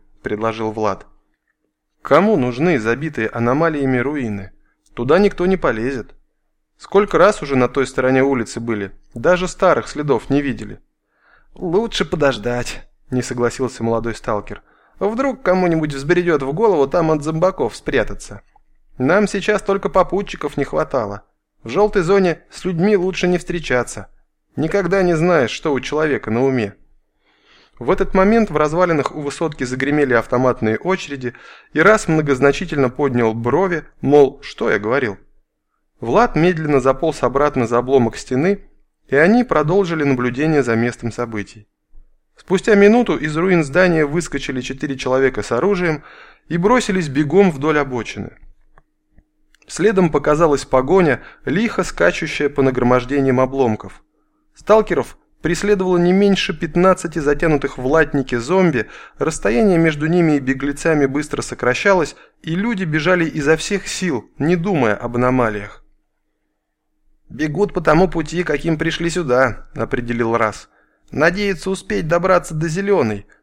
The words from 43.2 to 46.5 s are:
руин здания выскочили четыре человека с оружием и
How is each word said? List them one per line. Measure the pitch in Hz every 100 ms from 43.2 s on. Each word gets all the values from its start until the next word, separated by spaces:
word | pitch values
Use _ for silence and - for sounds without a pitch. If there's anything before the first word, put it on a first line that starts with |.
| 156 151
руин | 190 175
здания | 143 160 185 160 143
выскочили | 170 165 135 - 131
четыре | 123 135 147 135
человека | 127 131 131 127
с | -
оружием | 120 180 185 175 151 - - - _
и | _